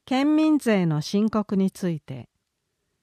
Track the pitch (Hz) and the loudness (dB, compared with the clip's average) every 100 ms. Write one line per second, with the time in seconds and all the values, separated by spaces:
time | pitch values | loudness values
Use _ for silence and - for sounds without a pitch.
0 | - 262 285 302 311 302 233 202 170 151 | -4 0 2 2 4 2 2 2 2 -2
1 | - 202 214 220 202 196 190 - 185 156 | -2 0 0 0 -2 -2 -2 -2 -6 -6
2 | - 131 - _ _ _ _ _ _ _ | -10 -16 -16 _ _ _ _ _ _ _